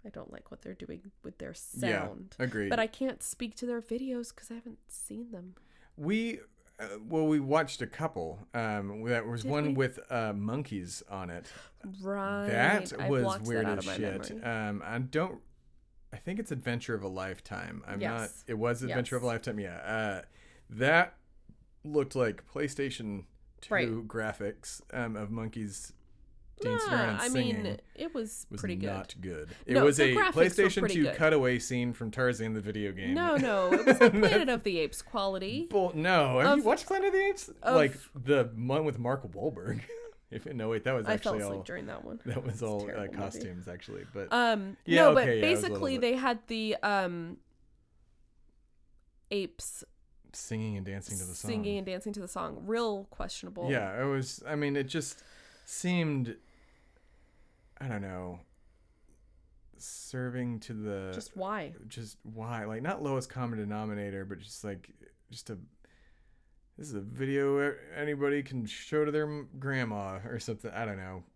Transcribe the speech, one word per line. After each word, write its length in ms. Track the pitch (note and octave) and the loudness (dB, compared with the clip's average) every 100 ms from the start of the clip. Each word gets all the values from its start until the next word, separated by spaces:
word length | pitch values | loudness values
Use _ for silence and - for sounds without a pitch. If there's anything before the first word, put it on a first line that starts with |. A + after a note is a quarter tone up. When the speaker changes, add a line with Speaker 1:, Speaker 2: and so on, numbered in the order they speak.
| A3 | -14
Speaker 1:
I 40 | |
don't 220 | - - | -14 -14
like 180 | - - | -16 -18
what 100 | - | -16
they're 120 | - | -16
doing 380 | F#3 - - G3+ _ | -14 -14 -14 -16 _
with 140 | - - | -18 -12
their 160 | - E3 - | -14 -12 -10
Speaker 2:
Yeah, 320 | - A#2+ G2+ F#2 | -4 0 0 -2
Speaker 1:
sound. 280 | - F#2 - | -8 -16 -6
Speaker 2:
agreed. 300 | B2+ G#2+ G2+ | -4 -2 0
Speaker 1:
But 100 | A#3 | 0
I 80 | A3 | 0
can't 340 | - C4 - | -2 -4 -4
speak 340 | - - A#3+ - | -8 -6 -8 -6
to 80 | B3 | -4
their 160 | A#3 | -4
videos 540 | A#3 A#3 C4 A#3+ A#3+ - | -4 -6 -4 -4 -6 -14
'cause 140 | - | -16
I 40 | A#3 | -14
haven't 240 | A#3+ A3 - | -14 -20 -16
seen 380 | - - G#3+ A#3+ | -12 -10 -10 -10
them. 240 | G3+ F3+ F3+ _ - - - | -12 -14 -18 _ -20 -20 -4
Speaker 2:
We, 440 | D3+ G#3+ A#3 - - _ _ - | 0 2 0 -4 -12 _ _ -12
uh, 180 | G#2+ G#2 A2 | -10 -10 0
well, 200 | D#3+ D#3 | 4 6
we 120 | D3+ | 4
watched 420 | C3+ D#3 C#3+ - | 4 2 2 -4
a 40 | A2+ | -8
couple. 600 | - D#3 F#2+ E2 F2+ G2+ A#2 | -4 -4 -4 -6 -8 -8 -4
Um, 480 | A2 G#2 G2 G#2+ | -2 -2 -4 -4
that 220 | A2+ A#2 A2 | 0 0 0
was 160 | A#2 | -4
Speaker 1:
Did 80 | B2 | -2
Speaker 2:
one 140 | D3 D3 | 0 2
Speaker 1:
we? 60 | C3+ | 2
Speaker 2:
with, 240 | B2+ - - | 0 -2 -4
uh, 220 | B2 A2 | -2 0
monkeys 720 | G2+ G#2 C3 C3+ G#2 F2+ - - | -2 -2 -2 -4 -6 -6 -10 -10
on 220 | G2 F2+ | -8 -6
it. 160 | F2 - - - - G3+ F#3+ | -8 -12 -18 -20 -16 -14 -10
Speaker 1:
Right. 460 | F#3+ G3+ G3 G3+ G3+ | -6 -4 -2 -2 0
Speaker 2:
That 440 | A2+ C#3 G3+ F#3 - | 4 4 4 0 -4
Speaker 1:
I 100 | - | 2
Speaker 2:
was 120 | C3+ | 2
Speaker 1:
blocked 200 | A#2 G#2 A2 | 2 0 -2
that 20 | |
Speaker 2:
weird 160 | A2+ G#2 | 0 0
Speaker 1:
out 120 | G2 | 0
Speaker 2:
as 80 | F#2+ | -2
Speaker 1:
of 0 | |
my 100 | F#2+ | -2
Speaker 2:
shit. 340 | G2+ F#2+ - | -2 -4 -6
Speaker 1:
memory. 120 | A2 | -6
Speaker 2:
Um, 380 | A#2 A2+ G#2+ G2+ | -4 -2 -2 -4
I 140 | F2 A#2 | -4 -4
don't, 420 | B2+ D3+ F#3 - - - _ - _ - - | 0 0 0 -4 -16 -20 _ -20 _ -20 -16
I 60 | - | -12
think 220 | - G#2+ | -8 -8
it's 120 | - | -6
Adventure 440 | C3 C3 A#2+ - A2 | -6 -4 -4 -2 -4
of 80 | |
a 40 | G2 | -4
Lifetime. 760 | F#2+ F#2+ F#2 - F#2+ E2+ E2+ G2 | -4 -6 -8 -8 -8 -8 -10 -8
I'm 120 | G2+ | -4
not, 220 | G#2+ A2+ | -2 -2
Speaker 1:
Yes. 220 | G#2 - - | -6 -8 -6
Speaker 2:
it 80 | A2 | 0
was 260 | A#2 A#2 | 0 0
Adventure 340 | B2 B2 A#2+ B2+ | -2 -2 0 -2
of 60 | |
a 60 | A#2+ | 0
Speaker 1:
Yes. 40 | |
Speaker 2:
Lifetime, 260 | A2+ - G#2+ | -2 -4 -6
yeah. 180 | F#2+ E2+ | -6 -8
Uh, 440 | E2 A2 G#2+ F#2+ - - - - - | -4 -2 0 -2 -8 -20 -20 -20 -14
that 460 | A2 C3+ E3 F3+ - _ - - - - - D#3 | 0 4 6 4 -2 _ -20 -20 -20 -20 -16 -2
looked 300 | D3+ C3+ C3+ | 0 0 2
like 300 | A#2 - - | 0 0 -10
PlayStation 760 | C#3+ D3 C#3 C3+ - A2 G2+ F2 - - - | -4 -4 -2 -4 -4 -6 -8 -10 -20 -20 -20
two 140 | - | -2
Speaker 1:
Right. 340 | G3 B2 A2+ A2 | 0 2 -2 -4
Speaker 2:
graphics, 720 | A2+ G#2+ - G#2 G#2 - - - | -4 -4 -2 -6 -6 -12 -14 -8
um, 220 | B2+ A#2 G#2+ | -4 -4 -4
of 120 | G#2 | -4
monkeys 600 | A2+ A2+ A2+ G#2+ F#2+ - - - - - - - - | -4 -6 -6 -8 -8 -14 -18 -20 -20 -20 -20 -20 -4
dancing 300 | A4+ A#4+ G#4+ | -2 0 2
Speaker 1:
Nah, 40 | C#4 | 2
Speaker 2:
around 140 | G#3 | 2
and 80 | G2+ | 0
Speaker 1:
I 60 | A#3+ | 0
Speaker 2:
singing. 360 | B3+ B3 A3 | 2 2 0
Speaker 1:
mean, 160 | G3+ - - | -4 -6 -12
it 200 | - E4 | -10 -6
was 320 | D4 A3 - - | -6 -6 -8 -10
Speaker 2:
Was 120 | G#2+ | -6
Speaker 1:
pretty 160 | F#3+ F3+ | -4 -4
good. 80 | G2+ | -4
Speaker 2:
not 280 | G2 F#2+ - | -4 -8 -10
good. 300 | F#2 D#2+ D#2+ - - | -8 -8 -8 -12 2
It 80 | |
Speaker 1:
No, 100 | C4+ | 8
Speaker 2:
was 140 | D3 C#3+ | 8 8
Speaker 1:
the 160 | C#3 | 6
Speaker 2:
a 20 | B2+ | 8
Speaker 1:
graphics 200 | F#4+ D#3+ | 4 6
were 80 | |
Speaker 2:
PlayStation 360 | F3+ F3+ F#3+ F#3+ | 6 8 4 4
Speaker 1:
pretty 140 | G#3 F3 | 2 4
Speaker 2:
two 80 | |
Speaker 1:
good. 120 | C#3+ - | 2 6
Speaker 2:
cutaway 420 | D#3+ D3+ B2+ B2 | 6 8 6 2
scene 320 | - B2+ B2 | 0 0 0
from 180 | A#2 A2+ | -2 -6
Tarzan 440 | B2+ B2+ A2 A2+ | 2 2 2 -2
the 80 | A2 | -2
video 320 | G2+ G#2+ G2+ | -4 -2 -2
game. 200 | F#2 F#2+ | -2 0
Speaker 1:
No, 220 | C#4+ F4 C#4+ | 2 4 4
no, 380 | C4 G3+ F#3 | 4 4 6
it 120 | - - | 6 8
Speaker 2:
<laughs> 0 | |
Speaker 1:
was 140 | - | 12
like 140 | A#3 | 10
Planet 340 | G3+ G#3 G#4 C#4 | 12 8 8 4
of 160 | A#3 | 2
the 160 | G#3 E3+ | 2 2
Apes 220 | D3 - | 0 -2
quality. 640 | - A3+ G3 F#3+ F#3+ C4 E4+ | -6 -2 0 -2 -4 -4 0
Speaker 2:
Bull-, 220 | G3+ F3+ | 2 2
no, 460 | D3+ E3+ F3+ C3+ B2+ | 2 4 6 6 6
have 160 | D#3 C#4+ | 8 6
you 60 | |
Speaker 1:
Of, 40 | G#3+ | 6
Speaker 2:
watched 200 | C#4+ - | 2 2
Planet 220 | F#4+ G4 | 2 4
of 60 | |
the 60 | F#4+ G4 | 4 2
Apes? 240 | G4 - - | 0 -8 -4
Speaker 1:
of 140 | - B3+ | 4 6
Speaker 2:
Like, 220 | C#3+ C3+ - C#3 | 6 2 -12 -8
the 300 | B2+ C#3+ A#2 A2+ | 4 4 4 0
one 300 | B2 C#3+ D#3 | 0 2 0
with 120 | B2 | -2
Mark 260 | A#2+ C3+ - | -2 -2 -4
Wahlberg. 480 | G2+ C3+ - F#2 A2 - | -4 -4 -4 -4 -4 -6
<laughs> 60 | A#4 A#4 - _ | -12 -12 -18 _
If, 160 | A2 - | -12 -8
no, 220 | B2 A2 | -4 -2
wait, 140 | A2+ C3 | 0 0
that 80 | B2+ | 0
was 100 | G#2+ | 0
Speaker 1:
I 120 | G#3+ | -2
fell 160 | G#3+ G#2+ | 0 -2
Speaker 2:
actually 80 | G2+ | -2
Speaker 1:
asleep 120 | F#3+ | -4
Speaker 2:
all, 40 | |
Speaker 1:
during 220 | - F3 - | -6 -10 -8
that 180 | - | -10
one. 160 | - A3+ - | -10 -10 -6
Speaker 2:
that 180 | B2+ | -4
was 100 | - | -4
Speaker 1:
It's 80 | A2 | -4
a 20 | A2+ | -2
Speaker 2:
all, 160 | G#2 | -2
uh, 40 | G2+ | -4
Speaker 1:
terrible 180 | A2 G2 | -6 -6
movie. 120 | - | -6
Speaker 2:
costumes, 500 | G2 - F#2 F2+ F2+ | -6 -6 -8 -8 -10
actually. 360 | F2 - G#2 - G2+ | -12 -10 -12 -10 -8
But 180 | G2 | -2
Speaker 1:
Um, 440 | A#3+ A#3+ G#3+ G3 - | 2 4 2 -2 -10
Speaker 2:
yeah, 180 | - - | 4 10
Speaker 1:
no, 60 | D#4 | 10
Speaker 2:
okay, 20 | |
Speaker 1:
but 140 | - B2 | 10 6
Speaker 2:
yeah, 40 | |
it 20 | A2+ D#4 | 4 4
was 80 | F4 | 4
a 20 | |
little 80 | - | 2
Speaker 1:
basically 240 | - C#4 C4 | 0 0 2
Speaker 2:
bit. 40 | |
Speaker 1:
they 140 | A#3+ B3+ | 2 2
had 320 | C4 A#3 - | 2 0 -4
the, 280 | A3+ A3 - | -4 -2 0
um, 560 | G#3 G3+ F#3 F3 E3+ - _ _ _ _ _ _ _ _ _ _ - _ _ _ _ - _ _ _ | 2 2 0 -4 -8 -12 _ _ _ _ _ _ _ _ _ _ -20 _ _ _ _ -20 _ _ _
apes 520 | G3+ F#3 - - - - _ _ - - - | -4 -4 -8 -10 -10 -14 _ _ -20 -18 -14
Speaker 2:
Singing 420 | - A2 A2 G2+ | -6 -4 -2 -4
and 80 | F#2+ | -6
dancing 320 | G2 - G2 | -8 -6 -6
to 60 | F2+ | -6
the 100 | F2+ | -6
song. 160 | - | -4
Speaker 1:
singing 260 | A3 G#3 G3+ | -4 -2 -4
and 80 | F#3+ | -4
dancing 260 | F#3 G#3+ | -6 -6
to 60 | G#3 | -8
the 80 | F3+ | -8
song. 360 | F#3 E3 D3 F#3+ | -6 -6 -8 -4
Real 380 | A3+ A#3 G3 G3 | 0 0 -2 -8
questionable. 580 | - F#3 - F3+ F3+ F3 | -10 -8 -8 -10 -6 -2
Speaker 2:
Yeah, 320 | C3 G2 G#2+ | 0 -2 -2
it 40 | C#3 | 0
was, 340 | C3+ C3+ - C3 | 0 -4 -8 -6
I 80 | D3+ | -2
mean, 200 | C#3+ C#3 | 0 0
it 100 | C3+ | -2
just 360 | E3 C#3+ - - - - - - | -4 -6 -10 -20 -20 -20 -20 -12
seemed, 680 | - F3+ F3+ D#3+ C#3 A#2+ - _ _ - _ _ _ _ _ _ _ - _ _ - | -4 0 2 2 0 -2 -6 _ _ -20 _ _ _ _ _ _ _ -20 _ _ -10
I 80 | C3+ | -6
don't 140 | G#2+ | -4
know, 380 | G2 F#2 F2+ F2 - _ _ _ _ _ _ _ - _ _ - - - | -4 -6 -8 -10 -18 _ _ _ _ _ _ _ -20 _ _ -20 -20 -18
serving 840 | - - - B2+ B2+ B2 B2 A2+ | -16 -14 -10 -6 -6 -4 -4 -6
to 120 | - | -8
the 380 | A2 G#2+ G2 F#2+ | -8 -4 -6 -6
Speaker 1:
Just 240 | F#2 - G3 | -8 -10 -8
why? 360 | F#3+ G#3+ D3 - A2 | -6 -6 -8 -12 -16
Speaker 2:
just 300 | - A2 - | -14 -14 -14
why? 420 | - A2 A2+ A#2 G#2+ | -16 -10 -8 -6 -6
Like, 160 | A2 | -4
not 220 | D3 - | -4 -2
lowest 260 | D3 C3+ C3 | -2 -2 -4
common 300 | B2+ A#2+ A2+ | -6 -4 -4
denominator, 680 | G#2 G#2+ G#2+ G#2 G2+ G2 G2 | -4 -4 -4 -4 -4 -6 -8
but 140 | F#2+ | -10
just, 240 | G2+ - | -12 -10
like, 260 | G#2 G2 - - - _ _ | -8 -10 -12 -20 -20 _ _
just 220 | A#2 - | -16 -12
a, 60 | G2+ - _ - _ - _ _ _ _ _ _ - | -12 -14 _ -20 _ -20 _ _ _ _ _ _ -16
this 80 | D3+ | -8
is 80 | G#2+ | -8
a 60 | |
video 580 | G2+ B2 C3+ C#3 C#3 C#3 | -8 -4 0 2 4 4
a-, 160 | C#3+ - D2 C3+ | 2 -2 -10 -4
anybody 460 | D3 C#3+ C#3 C#3+ | -2 0 2 2
can 240 | C3+ C3 G#2+ | 0 -6 -6
show 400 | - - D3+ D3+ | -8 -2 2 2
to 60 | |
their 140 | D3+ D3+ | 2 -2
m-, 220 | D3 - C#3 | -4 -10 -8
grandma 580 | C3+ C3+ A#2 G#2 G2 F#2+ A2+ | -2 0 0 -2 -4 -6 -6
or 120 | A#2+ | -6
something. 320 | - G#2+ A2 | -6 -6 -6
I 140 | F#2+ A2+ | -6 -6
don't 120 | G2 | -6
know. 260 | F#2 F#2 - | -8 -12 -14